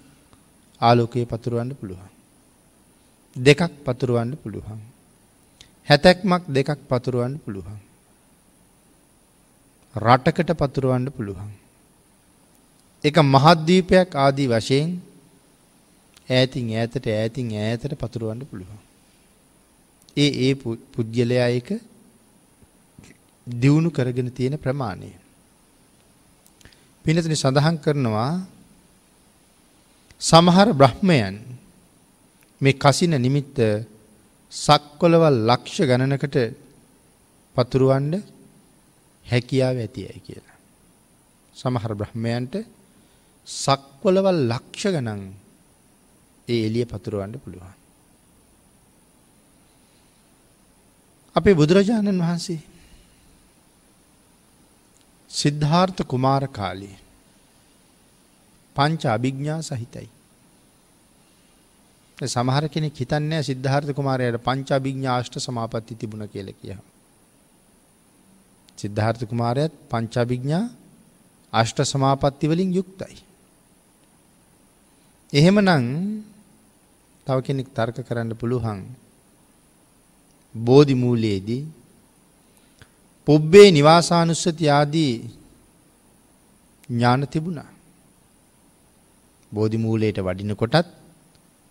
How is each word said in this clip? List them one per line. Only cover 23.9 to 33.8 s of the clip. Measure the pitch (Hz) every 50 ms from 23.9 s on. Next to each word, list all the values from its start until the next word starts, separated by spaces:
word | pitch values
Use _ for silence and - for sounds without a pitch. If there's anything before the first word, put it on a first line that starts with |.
කරගෙන | 156 - 123 127 120 127 123 123
තියෙන | 123 - 123 131 147
ප්‍රමාණය. | 151 - 131 131 143 127 104 90 95 101 101 - - _ _ _ _ _ _ _ _ _ _ _ _ _ _ _ _ _ _ _ _ _ _ _ _ _ _ _ _ - - _ _ _ _ _ _ -
පින්නතුනි, | 156 160 175 165 160 156
සඳහන් | 135 - 135 131 147 143 160 170
කරනවා, | 147 - 160 143 143 131 113 107 107 117 139 170 185 185 - - - - _ _ _ _ _ _ _ _ _ _ _ _ _ _ _ _ _ _ _ _ _ _ _ _ _ _ _ _ - - -
සමහර | - - 165 165 170 180 170 190 202 247
බ්‍රහ්මයන් | 170 135 139 127 - - - 185 170 127 104 95 98 107 113 123 123 - _ _ _ _ _ _ _ _ _ _ _ _ _ _ _ _ _ _ _ -
මේ | 139 139 135
කසින | 139 - 143 135 - 185 175 160
නිමිත්ත | 131 120 127 139 147 135 - - - 117 107 107 107